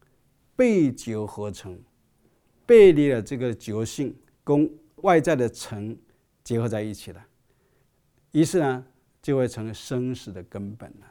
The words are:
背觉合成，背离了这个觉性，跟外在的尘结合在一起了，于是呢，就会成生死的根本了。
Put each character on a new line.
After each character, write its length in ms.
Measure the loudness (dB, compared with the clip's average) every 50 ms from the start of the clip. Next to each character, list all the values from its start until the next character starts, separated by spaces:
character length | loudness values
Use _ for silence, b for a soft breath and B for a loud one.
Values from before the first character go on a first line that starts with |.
| _ _ _ _ _ _ _ _ _ _ _
背 360 | 0 2 2 4 4 2 2
觉 320 | 0 -4 -8 -8 -6 -6 -8
合 280 | -8 -8 -10 -10 -10
成， 280 | -10 -12 -14 -16 -16 -18 -20 _ _ _ _ _ _ _ _ _ _ _ _ _ _ _ _
背 260 | 6 8 10 10 10
离 200 | 8 6 4 2
了 100 | 2 0
这 160 | -2 -6 -6
个 160 | -6 -4 -6 -6
觉 320 | -6 -8 -8 -6 -6 -6
性， 300 | -6 -6 -6 -6 -6 -8 -12 _ _ _ _ -4
跟 240 | 0 2 2 2 0 -2 -8 _ _ _ -4 2
外 180 | 2 4 4
在 140 | 4 2 0
的 120 | 0 0
尘 480 | -4 -4 -8 -14 -12 -12 -10 -10 -10 -12 -14 _ _ _ _ _ _ _ _ -10
结 160 | -6 -4 -4
合 80 | -4
在 140 | -4 -4 -6
一 100 | -6 -8
起 200 | -10 -14 -16 -20
了， 120 | -20 -20 -20 _ _ _ _ _ _ _ _ _ _ _ _ _ _ _ _ _ _ _ _ _
于 120 | 0 0 0
是 160 | 2 0 -2
呢， 240 | -2 -2 -4 -6 -10 _ _ _ _ _ _ _
就 160 | -6 -2 0
会 100 | 0 0
成 240 | -2 -4 -6 -10 -10
生 440 | -12 -12 -10 -8 -6 -6 -4 -6 -8
死 160 | -10 -12 -16
的 100 | -16 -16
根 340 | -16 -14 -12 -12 -12 -12 -12
本 140 | -14 -18 -20 -20 -20
了。 40 | -20 -20